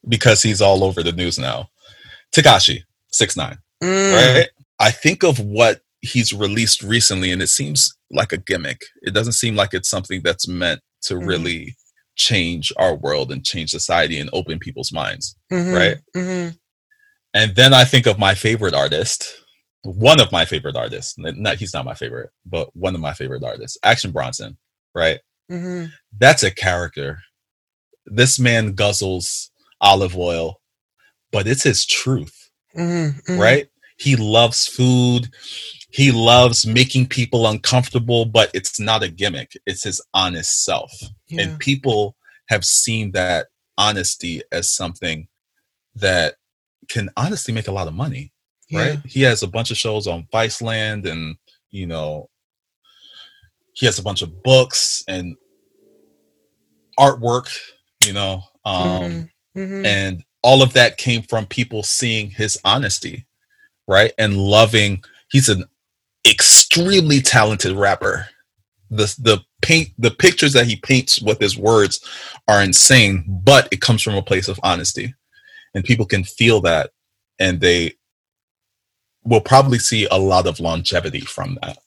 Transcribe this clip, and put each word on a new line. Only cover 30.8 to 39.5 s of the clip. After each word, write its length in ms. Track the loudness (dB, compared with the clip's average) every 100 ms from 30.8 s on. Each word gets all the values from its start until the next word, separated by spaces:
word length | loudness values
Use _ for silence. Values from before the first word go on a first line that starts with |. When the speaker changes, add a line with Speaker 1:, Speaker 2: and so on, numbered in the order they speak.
| _ _ _ _ _
Speaker 1:
but 160 | -4 -2
it's 160 | 0
his 220 | 0 0 -2
truth, 500 | -2 -2 -4 -6 _ _ _ _ -8
Speaker 2:
Mm-hmm. 440 | -4 -2 -4 -6 -6
Mm-hmm. 80 | 0
Speaker 1:
right? 260 | 4 2 0 _ _ _
He 180 | 0 0
loves 520 | 4 4 2 0 -6
food. 600 | 0 2 4 2 0 -4 _ -18 -16 -18 -20 -12
He 200 | 2 2
loves 540 | 4 6 6 6 4 0
making 400 | 2 2 2 0
people 400 | -2 -2 0 0
uncomfortable, 800 | 0 0 0 0 -4 0 0 2
but 240 | 4 2
it's 260 | 0 -8 -6
not 240 | -2 -2
a 60 | -2
gimmick. 440 | -4 -6 -6 -14